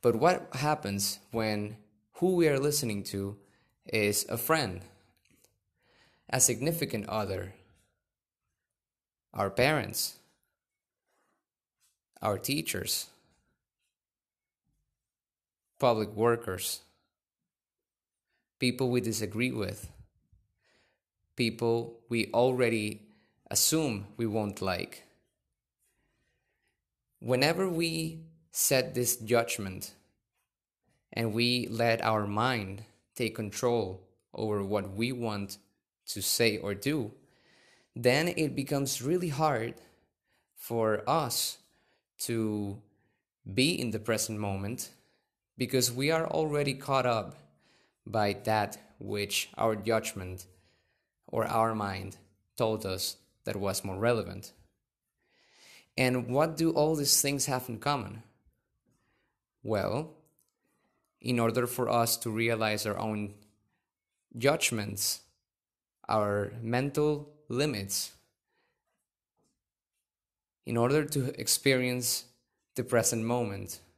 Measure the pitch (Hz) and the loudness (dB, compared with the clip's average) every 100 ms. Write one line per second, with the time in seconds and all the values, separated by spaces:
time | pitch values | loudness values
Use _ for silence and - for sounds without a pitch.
0 | 120 110 156 185 - 131 151 151 104 101 | 4 4 4 4 -2 -4 0 0 -2 -2
1 | 98 - - 113 110 104 104 107 _ _ | -2 -4 -6 -2 0 0 -4 -10 _ _
2 | _ - 180 180 160 135 143 143 117 101 | _ -2 2 4 4 4 2 0 0 -4
3 | 98 101 98 104 _ _ _ _ - 110 | -4 -4 -4 -8 _ _ _ _ -4 2
4 | 104 101 - 117 - 160 117 92 - - | 2 2 -2 -4 0 2 0 -4 -12 -20
5 | _ _ _ _ _ _ _ _ _ _ | _ _ _ _ _ _ _ _ _ _
6 | _ _ - 127 - 107 139 165 143 113 | _ _ -4 2 4 4 -2 -2 -4 -4
7 | 98 107 98 95 95 - _ _ _ _ | -4 -4 -2 -4 -6 -14 _ _ _ _
8 | _ _ _ _ _ _ _ _ _ _ | _ _ _ _ _ _ _ _ _ _
9 | _ _ _ - 98 - 131 156 98 - | _ _ _ -4 -2 2 2 2 -2 -4
10 | - - _ _ _ _ _ _ _ _ | -6 -6 _ _ _ _ _ _ _ _
11 | _ _ _ _ _ _ _ _ _ _ | _ _ _ _ _ _ _ _ _ _
12 | _ _ 107 98 - 143 160 98 - - | _ _ -2 -2 -2 -4 -2 -6 -4 -4
13 | - _ _ _ _ _ _ _ _ _ | -6 _ _ _ _ _ _ _ _ _
14 | _ _ _ _ _ _ _ _ _ _ | _ _ _ _ _ _ _ _ _ _
15 | _ _ _ _ _ _ _ _ 127 110 | _ _ _ _ _ _ _ _ 4 4
16 | 110 104 117 117 - 92 - - _ _ | 0 2 2 2 -2 -6 -6 -8 _ _
17 | _ _ _ _ _ _ _ _ _ _ | _ _ _ _ _ _ _ _ _ _
18 | _ _ _ _ _ _ 127 123 131 123 | _ _ _ _ _ _ 0 2 2 2
19 | 113 104 107 104 127 120 95 101 - - | 0 -4 -4 -2 -2 -2 -4 -6 -14 -18
20 | - _ _ _ _ _ _ _ _ _ | -20 _ _ _ _ _ _ _ _ _
21 | _ _ _ - 117 110 117 117 117 - | _ _ _ 0 0 2 0 0 -2 -14
22 | _ 117 107 117 127 127 120 113 104 - | _ -2 2 4 4 4 2 2 -2 -6
23 | - _ _ _ - - - 160 151 104 | -14 _ _ _ -4 0 2 2 0 -2
24 | 101 - 117 107 104 98 95 90 - - | -8 -4 -2 0 -2 -4 -2 -2 -4 -12
25 | - _ _ _ _ _ _ _ _ _ | -20 _ _ _ _ _ _ _ _ _
26 | _ _ _ _ _ _ _ _ _ _ | _ _ _ _ _ _ _ _ _ _
27 | _ _ - 127 139 170 190 165 170 165 | _ _ -2 2 4 2 0 0 0 -2
28 | 160 160 - - _ - - 135 127 123 | -4 -8 -18 -20 _ 0 4 4 4 0
29 | 123 - 113 117 117 - 95 95 - - | 0 0 2 2 2 -4 -6 -8 -12 -16
30 | _ _ _ _ _ _ _ _ _ _ | _ _ _ _ _ _ _ _ _ _
31 | _ - 113 107 120 123 95 113 117 113 | _ -4 -2 2 2 2 -2 0 2 2
32 | - 110 101 104 123 120 98 101 110 _ | 2 2 0 0 0 0 -4 -10 -14 _
33 | _ - 117 - 107 - 127 120 95 95 | _ -4 -4 -2 -6 -2 0 0 -2 -8
34 | - _ _ - 107 104 98 104 95 95 | -16 _ _ -6 -2 0 0 -2 -2 -4
35 | 117 123 117 104 98 - _ _ _ _ | -4 -2 -4 -4 -6 -10 _ _ _ _
36 | - - 95 - 117 107 101 101 139 151 | -12 -6 -2 4 4 4 -4 -2 -2 -2
37 | 110 - _ _ _ _ _ _ _ - | -4 -10 _ _ _ _ _ _ _ 2
38 | 120 135 170 - 151 127 131 143 135 - | 4 4 2 0 -2 -2 -2 0 0 -2
39 | 123 175 175 139 156 123 117 - - _ | 0 0 0 0 2 2 -2 -8 -20 _
40 | _ _ _ _ _ - - 117 110 104 | _ _ _ _ _ -18 -4 2 2 2
41 | - 160 135 - - - _ _ _ _ | 2 2 2 -2 -4 -6 _ _ _ _
42 | _ - - 117 110 104 101 101 _ _ | _ -12 -4 -2 0 -2 -4 -8 _ _
43 | _ _ _ _ - 98 131 - 123 107 | _ _ _ _ -6 2 2 2 -2 -4
44 | 104 110 - 107 104 98 101 127 - - | 0 0 0 -2 -2 -2 -4 -6 -10 -14
45 | _ _ _ _ _ - 120 131 120 120 | _ _ _ _ _ -6 0 2 0 0
46 | 143 160 165 160 156 147 143 135 - 135 | 0 0 0 0 0 0 0 -2 0 2
47 | 123 117 90 - - _ _ _ _ _ | 2 0 -2 -12 -20 _ _ _ _ _
48 | - 107 104 98 - 110 104 - - _ | -4 0 2 0 0 2 0 -4 -20 _
49 | 101 104 101 - - - 113 107 101 113 | -6 -4 -2 -2 -4 0 0 0 0 0
50 | 110 - 92 92 - _ _ _ _ _ | 0 -8 -10 -12 -14 _ _ _ _ _
51 | _ _ - - 110 113 113 110 101 95 | _ _ -4 -2 2 2 2 2 -4 -4
52 | 95 - - _ _ - 113 110 98 92 | -8 -12 -20 _ _ -2 0 0 -2 -4
53 | - - _ _ - 101 98 95 101 95 | -4 -8 _ _ -6 -2 -2 -2 -4 0
54 | 113 117 90 92 - _ _ _ _ _ | 2 2 -2 -10 -14 _ _ _ _ _
55 | _ _ _ _ _ _ - - _ - | _ _ _ _ _ _ -20 -20 _ 0
56 | 127 127 117 127 160 156 165 160 151 160 | 2 2 0 2 2 2 0 4 2 2
57 | 139 - 139 139 127 127 123 113 143 143 | 4 4 4 0 0 -2 -2 -4 -2 -2
58 | 98 107 - _ _ _ _ _ _ _ | -4 -12 -16 _ _ _ _ _ _ _
59 | _ _ _ _ _ _ - 107 98 113 | _ _ _ _ _ _ -2 0 0 -2
60 | 160 - _ _ _ _ _ _ _ _ | -6 -14 _ _ _ _ _ _ _ _
61 | _ _ 120 120 113 113 120 - 117 117 | _ _ -4 2 2 2 -2 -2 0 2
62 | 113 - 117 110 113 113 110 107 110 101 | 2 0 -2 -2 0 2 0 0 -2 -2
63 | 110 107 104 101 _ _ _ _ _ _ | -2 -4 -6 -10 _ _ _ _ _ _
64 | _ _ _ 117 127 156 - 113 104 107 | _ _ _ 0 2 2 0 -2 -4 -2
65 | - - _ _ _ _ _ _ _ _ | -2 -4 _ _ _ _ _ _ _ _
66 | - 110 104 101 101 117 113 123 139 143 | 0 2 2 0 -2 -6 -2 0 0 2
67 | 151 147 143 - _ 120 151 107 101 - | 2 0 -6 -20 _ -2 -2 -2 -4 -4
68 | - - _ _ _ _ _ _ _ _ | -6 -12 _ _ _ _ _ _ _ _
69 | _ _ _ _ _ _ _ _ _ _ | _ _ _ _ _ _ _ _ _ _
70 | _ _ _ _ _ _ - 117 120 147 | _ _ _ _ _ _ -4 2 4 4
71 | 147 143 135 - 113 - 139 131 127 123 | 2 -2 -2 -4 0 2 4 4 2 0
72 | 113 - - _ _ _ _ - 123 117 | -2 -2 -6 _ _ _ _ -6 2 2
73 | 110 117 113 123 120 98 98 - _ | 4 0 0 0 -2 -4 -10 -14 _